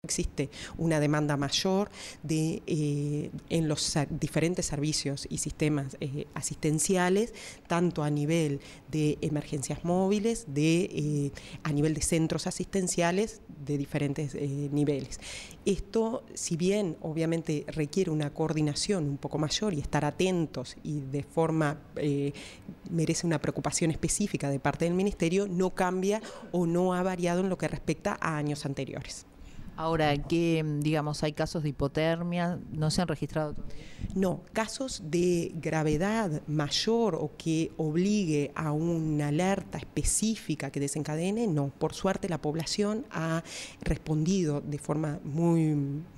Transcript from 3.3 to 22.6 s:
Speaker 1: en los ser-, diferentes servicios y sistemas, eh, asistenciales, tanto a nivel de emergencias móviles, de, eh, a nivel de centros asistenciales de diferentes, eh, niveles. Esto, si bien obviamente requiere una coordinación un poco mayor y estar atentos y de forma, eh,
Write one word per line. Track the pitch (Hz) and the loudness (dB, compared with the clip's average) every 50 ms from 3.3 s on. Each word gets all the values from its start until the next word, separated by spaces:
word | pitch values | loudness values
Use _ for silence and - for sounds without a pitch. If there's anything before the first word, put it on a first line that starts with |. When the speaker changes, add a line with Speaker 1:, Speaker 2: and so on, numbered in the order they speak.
| - 147 - - | -8 -12 -6 -2
Speaker 1:
en | - 165 160 | 0 0 2
los | 151 151 - - | 2 0 0 -2
ser-, | - - 160 143 - | 0 0 0 0 0
diferentes | 160 143 - - - - 156 170 180 185 160 | -2 -4 -4 0 0 2 2 2 0 0 -2
servicios | - 156 143 143 156 151 - - 143 139 135 - - | -2 -2 -2 0 0 0 0 -2 -2 -4 -4 -6 -8
y | - | -6
sistemas, | 151 - 156 - - 160 151 151 143 139 135 - - | -4 -4 -6 -2 0 0 2 2 0 -2 -4 -8 -8
eh, | - 139 135 147 - - - | -8 -6 -6 -6 -8 -8 -8
asistenciales, | 160 - - 160 - - 156 151 156 - - 190 180 180 180 185 196 226 240 - - - - - - - | -8 -6 -6 -6 -2 0 0 2 2 2 2 4 4 4 4 4 4 2 0 -4 -14 -14 -16 -16 -18 -4
tanto | - 175 170 180 175 160 165 | 0 2 2 2 2 2 0
a | 147 147 | 0 0
nivel | 147 147 147 147 165 170 160 147 143 139 - - - - - - | 2 2 2 2 2 2 2 2 0 -4 -6 -12 -18 -20 -12 -4
de | - 156 151 151 147 - | 0 2 2 2 2 2
emergencias | - 160 151 147 143 - - 143 123 - 147 - - | 0 0 0 -2 -2 -2 -4 -4 -4 -4 -6 -4 0
móviles, | 170 175 185 190 190 208 214 202 226 233 226 - | 2 2 4 4 4 2 2 2 0 0 -2 -4
de, | - 135 143 151 160 165 170 - - | -4 0 2 4 4 4 4 2 0
eh, | - - 147 151 151 147 143 139 - - - - - - | -2 -4 -2 0 0 0 0 -2 -4 -8 -16 -14 -16 -8
a | - 156 | -4 -2
nivel | 147 147 147 160 156 | 2 2 2 2 2
de | 147 | 0
centros | - - 180 160 160 160 170 160 - | 0 2 2 2 2 2 0 -2 -2
asistenciales | 180 - - 185 - - 196 180 175 - - 170 170 175 190 220 220 - - - - - - 143 | -4 -4 -4 -6 -2 0 0 0 2 2 2 2 4 4 2 0 -2 -4 -14 -16 -18 -16 -12 -4
de | 131 147 | -2 -2
diferentes, | 139 139 - - 143 143 139 139 160 151 139 - | -2 -2 -2 -2 0 0 0 0 -2 -4 -6 -4
eh, | - 143 143 135 143 143 139 | -4 -4 -4 -2 -2 -4 0
niveles. | 143 147 147 143 147 135 135 - - - - - - - - - - - - | 2 2 2 2 2 0 -2 -8 -10 -12 -12 -12 -12 -12 -14 -14 -18 -4 0
Esto, | 202 196 - - - - 226 226 226 226 - - - - | 0 0 0 -2 -2 0 0 2 2 -2 -4 -8 -10 -10
si | - - - 175 | -8 -4 -2 0
bien | 151 175 185 196 214 208 170 156 - | 2 2 2 4 4 2 0 -2 -4
obviamente | - 165 151 160 160 165 165 165 160 - 156 147 143 | -6 -4 0 0 2 2 0 0 0 0 -2 -2 -2
requiere | - - 160 151 143 - 196 190 180 | -4 -2 -2 -2 0 2 2 2 2
una | 156 151 147 143 - | 2 0 0 -2 -2
coordinación | - 160 156 156 156 151 147 143 - - - 208 185 151 | -2 -2 0 2 2 2 2 2 0 0 0 0 0 2
un | 143 139 | 0 -2
poco | 139 - 143 - | -4 -4 -4 -2
mayor | 139 151 147 - - 214 214 180 | 0 0 0 0 0 0 0 0
y | 143 | 0
estar | 135 - - 147 147 | -2 0 0 2 2
atentos | 147 143 - 180 190 185 175 160 139 - 135 127 - - - | 0 2 2 2 2 4 2 0 0 -2 -8 -8 -8 -12 -10
y | - - 147 147 | -6 -4 -4 -4
de | 135 135 131 143 | -4 -4 -4 -4
forma, | 135 - - 165 160 160 160 160 156 147 147 156 - - - | -4 -2 0 2 2 4 4 2 2 2 0 -4 -10 -12 -6
eh, | - - 147 139 143 143 143 139 - - - - - | -2 0 2 2 2 0 -2 -4 -6 -14 -16 -16 -16